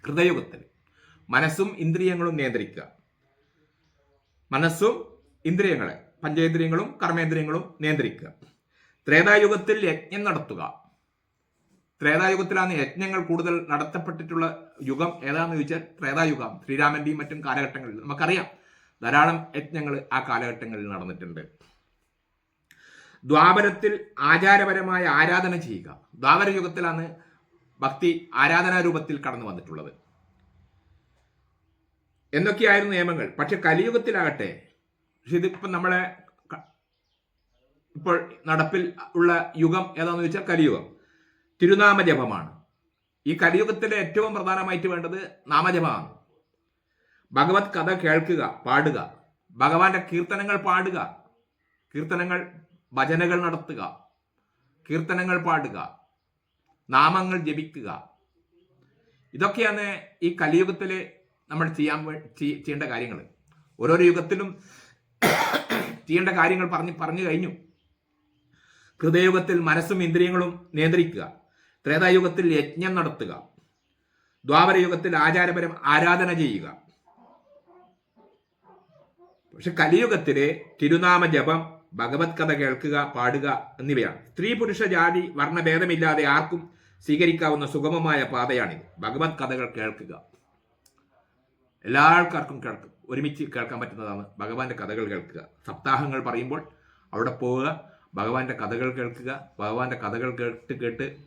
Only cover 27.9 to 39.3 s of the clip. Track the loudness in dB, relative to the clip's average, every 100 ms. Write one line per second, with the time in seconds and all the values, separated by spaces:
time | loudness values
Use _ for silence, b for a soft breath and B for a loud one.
27.9 | 0 0 0 -4 2 4 4 2 2 2
28.9 | 0 -4 -8 -8 -8 -10 -12 -14 -14 -16
29.9 | _ _ _ _ _ _ _ _ _ _
30.9 | _ _ _ _ _ _ _ _ _ _
31.9 | _ _ _ _ 0 0 2 4 4 2
32.9 | -2 -2 -2 -6 -6 -4 0 2 2 2
33.9 | 0 0 0 -2 -2 -8 -10 _ _ _
34.9 | _ _ _ -4 -2 -2 -4 -6 -2 0
35.9 | 0 -2 -8 _ _ _ -20 -20 _ _
36.9 | _ _ _ _ _ _ _ _ _ _
37.9 | -8 -2 -2 -2 -12 -2 0 0 0 -2
38.9 | -8 -6 2 4